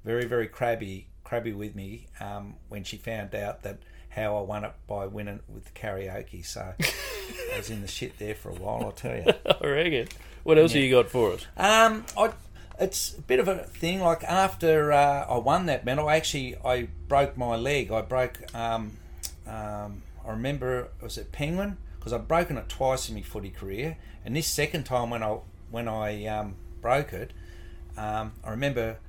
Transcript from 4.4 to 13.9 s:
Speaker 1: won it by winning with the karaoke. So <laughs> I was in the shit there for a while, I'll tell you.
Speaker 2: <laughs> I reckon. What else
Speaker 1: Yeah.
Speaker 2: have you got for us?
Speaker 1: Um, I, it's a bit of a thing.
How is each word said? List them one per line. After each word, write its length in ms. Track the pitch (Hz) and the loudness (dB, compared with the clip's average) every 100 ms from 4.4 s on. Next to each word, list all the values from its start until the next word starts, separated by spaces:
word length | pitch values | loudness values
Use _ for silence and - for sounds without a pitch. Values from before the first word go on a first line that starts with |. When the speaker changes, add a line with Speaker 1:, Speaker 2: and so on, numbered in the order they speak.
Speaker 1:
won 220 | 98 104 | -2 -4
it 80 | 104 - - | -6 -10 -8
by 200 | 101 98 | -6 -4
winning 340 | 104 104 101 - | -6 -8 -10 -12
with 120 | 104 | -16
the 80 | - | -16
karaoke. 720 | - 110 98 98 98 - 90 87 | -8 -6 -4 -6 -8 -10 -12 -10
So 260 | - 95 92 | -8 -8 -2
<laughs> 40 | - - 554 440 381 - 480 | -2 -2 -8 -10 -10 -10 -6
I 40 | - | -6
was 120 | - | -6
in 120 | 107 | -8
the 60 | 98 | -8
shit 300 | - - - | -8 -8 -8
there 160 | 104 107 | -8 -8
for 140 | 98 | -10
a 40 | |
while, 300 | 90 101 113 | -8 -4 -4
I'll 80 | 113 | -4
tell 240 | - 127 123 | -6 -6 2
you. 80 | - | 2
Speaker 2:
<laughs> 340 | - - - | 2 2 2
I 60 | 143 | 4
reckon. 420 | 143 175 139 110 - - - | 2 2 2 0 -8 -16 -8
What 140 | - 156 | 8 10
else 140 | - | 10
Speaker 1:
Yeah. 80 | 143 | 8
Speaker 2:
have 20 | |
you 60 | 131 | 8
got 180 | 127 120 | 8 8
for 220 | 127 107 | 4 4
us? 120 | 90 - - | 2 -6 2
Speaker 1:
Um, 480 | 196 220 226 220 226 - | 6 8 8 6 -6 2
I, 140 | 226 - - - - - | 2 2 -16 -16 -16 -2
it's 400 | 196 - - - | -2 0 -4 -6
a 20 | |
bit 180 | - 127 | 2 4
of 80 | 185 | 4
a 100 | 190 | 0
thing. 360 | - - 170 | -4 -4 -2